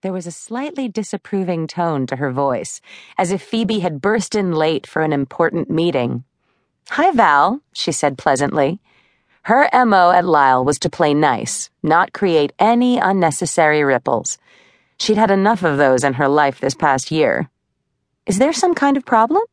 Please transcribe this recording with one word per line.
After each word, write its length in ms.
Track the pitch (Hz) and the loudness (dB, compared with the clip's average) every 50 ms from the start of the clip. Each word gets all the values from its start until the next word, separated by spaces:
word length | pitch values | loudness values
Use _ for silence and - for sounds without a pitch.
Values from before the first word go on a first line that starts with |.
| - | -8
There 100 | 190 185 | -6 -8
was 140 | 185 170 | -8 -10
a 40 | 175 | -10
slightly 560 | 165 - - - 226 240 277 302 359 - 269 | -14 -14 -14 -12 -10 -8 -8 -8 -8 -6 -8
disapproving 800 | 240 190 220 208 - - 202 _ - - 196 190 175 180 165 160 | -6 -6 -8 -8 -6 -8 -12 _ -6 -4 -4 -2 -2 -4 -4 -6
tone 400 | 156 - - 175 170 156 139 131 123 | -8 -4 -4 -2 -2 -2 -2 -2 -4
to 80 | 139 | -4
her 140 | 127 143 139 | -4 -4 -4
voice, 520 | 123 135 139 139 127 110 85 - - - _ - - - - - - | -2 -2 -2 -2 -2 -4 -6 -10 -14 -16 _ -20 -20 -20 -20 -12 -6
as 160 | - 185 170 196 | -4 -4 -2 -4
if 80 | 185 | -6
Phoebe 400 | - - - 226 226 185 220 214 | -6 -6 -4 -4 -2 -2 -2 -2
had 220 | 170 180 156 143 - | -2 -4 -6 -2 -2
burst 320 | 202 214 233 196 - - | -2 -2 -2 -4 -4 -4
in 180 | 214 196 180 170 | -4 -2 -2 0
late 340 | 156 156 160 160 - - | 0 0 0 -2 -4 -6
for 140 | - - 156 | -6 -6 -4
an 140 | 160 156 151 | -2 -2 -2
important 560 | 139 139 131 - - 170 156 - 170 156 - | -2 -4 -6 -2 -2 -2 0 0 -4 -4 -2
meeting. 540 | 160 156 165 175 160 135 120 120 127 120 127 _ _ _ _ _ _ _ _ _ _ _ _ - | -2 0 0 0 0 -2 -2 -2 -4 -8 -10 _ _ _ _ _ _ _ _ _ _ _ _ -8
"Hi, 200 | - - 311 381 | -2 2 2 2
Val," 500 | 359 240 220 170 147 143 147 180 233 294 _ _ _ | 4 4 4 4 6 4 4 2 0 -4 _ _ _
she 180 | - - - | -6 -4 -4
said 280 | 151 - - 143 135 131 | -4 0 -2 -2 -2 -2
pleasantly. 640 | - 160 139 131 139 - - 151 139 139 170 208 _ _ _ _ _ _ _ _ _ _ _ _ _ | 0 0 0 0 0 -2 0 0 0 0 -2 -6 _ _ _ _ _ _ _ _ _ _ _ _ _
Her 220 | - 220 262 294 - - | 0 2 2 2 2 2
M 220 | 240 254 226 202 | 2 2 4 4
O 160 | 190 180 175 | 4 4 4
at 160 | 180 180 175 | 4 2 2
Lyle 360 | 180 160 147 139 135 131 127 127 | 2 2 4 4 4 4 2 2
was 160 | 139 147 - | 0 -2 -2
to 100 | - 160 | -4 -6
play 240 | - - 170 151 143 | -2 0 0 2 2
nice, 560 | 147 156 143 127 107 - - - - - - _ _ - | 2 2 2 0 -2 -4 -8 -8 -10 -10 -14 _ _ -2
not 300 | 160 156 170 120 - _ | 2 2 2 2 0 _
create 400 | - - 190 165 156 147 143 - _ | -4 -2 0 2 2 0 0 -2 _
any 400 | 196 220 233 240 247 247 247 - | 2 2 2 2 2 2 0 0
unnecessary 840 | - 190 196 196 175 160 147 - 185 160 - - 160 151 151 151 147 | 0 0 0 2 2 0 0 -2 -6 -4 0 2 2 2 4 2 2
ripples. 540 | 139 135 120 _ - 131 110 - - - _ _ _ _ _ _ _ _ _ _ _ _ _ | 2 0 0 _ -2 -2 -2 -4 -6 -10 _ _ _ _ _ _ _ _ _ _ _ _ _
She'd 180 | - - 214 | -2 -2 2
had 140 | 208 220 208 | 2 2 2
enough 320 | 196 196 196 208 233 185 180 | 2 2 2 0 0 0 0
of 160 | 165 143 139 | -2 2 2
those 260 | 147 135 131 123 131 | 4 4 4 2 0
in 100 | 143 131 | -2 -2
her 140 | 123 147 135 | 0 0 2
life 320 | 139 151 147 139 135 - | 2 2 2 0 -2 -2
this 140 | - 135 139 | -6 -6 -4
past 360 | - - 147 135 131 - - | 0 0 0 0 0 -2 -4
year. 380 | 156 156 151 120 73 62 - - _ _ _ _ _ _ _ _ _ _ _ _ _ _ _ | -2 0 0 0 0 -2 -4 -8 _ _ _ _ _ _ _ _ _ _ _ _ _ _ _
"Is 100 | - 180 | -6 -2
there 160 | 190 262 294 330 | 0 0 0 0
some 220 | - - 359 349 | 0 0 0 0
kind 240 | - - 285 277 269 | 0 0 0 0 0
of 80 | - | -2
problem?" 360 | - - 220 226 233 311 392 466 - | 0 2 2 2 2 0 -2 -2 -4